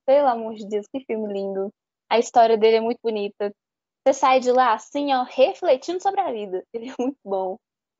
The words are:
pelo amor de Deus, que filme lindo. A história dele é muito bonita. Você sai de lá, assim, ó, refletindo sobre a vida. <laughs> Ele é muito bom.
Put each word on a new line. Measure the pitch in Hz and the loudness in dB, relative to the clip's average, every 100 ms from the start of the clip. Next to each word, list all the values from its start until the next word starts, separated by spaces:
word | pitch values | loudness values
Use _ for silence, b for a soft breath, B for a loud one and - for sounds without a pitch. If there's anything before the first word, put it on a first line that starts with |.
| - | 0
pelo | 277 277 | 2 2
amor | 233 220 | 0 -6
de | 214 208 | -10 -6
Deus, | 208 208 | -6 -6
que | 269 | -10
filme | 262 220 214 | -6 -6 -6
lindo. | 196 196 196 196 - _ _ - | -6 -6 -6 -6 -10 _ _ -2
A | 226 | -2
história | 233 247 226 220 | 2 4 4 4
dele | 220 226 | 4 4
é | |
muito | 226 247 | 0 -4
bonita. | 233 214 202 - 208 - _ _ _ _ 269 | -4 -4 -6 -6 -8 -8 _ _ _ _ 0
Você | |
sai | 285 269 262 | 2 4 4
de | 247 | 4
lá, | 247 254 | 4 4
assim, | 226 - 285 285 | 0 -4 -4 0
ó, | 262 | -2
refletindo | 254 - 294 - 349 262 330 359 | 0 2 2 2 0 0 0 -4
sobre | 392 392 | -2 -2
a | 339 | -4
vida. | 226 202 185 - | -6 -6 -8 -8
<laughs> | |
Ele | 233 240 | -12 -10
é | - | -6
muito | 247 277 | -6 -6
bom. | 196 190 185 214 _ _ _ | -6 -4 -4 -8 _ _ _